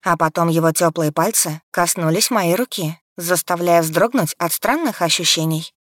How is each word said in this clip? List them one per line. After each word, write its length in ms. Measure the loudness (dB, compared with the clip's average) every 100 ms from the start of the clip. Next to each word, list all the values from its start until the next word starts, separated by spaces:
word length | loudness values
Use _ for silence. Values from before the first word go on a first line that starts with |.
А 140 | 0 0
потом 320 | 0 0 0
его 220 | 2 2
тёплые 420 | 2 0 2 -2
пальцы 480 | 0 0 0 -4 -6 _
коснулись 600 | -2 -2 0 0 0 0
моей 240 | 0 0
руки, 440 | 0 -2 -4 -6 -8 _ -12
заставляя 680 | -2 -2 -2 -2 4 4
вздрогнуть 520 | 4 0 0 0 -2 -2
от 140 | -4
странных 500 | -2 -2 0 -2 -2
ощущений. 720 | 0 0 0 0 0 -2 -6 _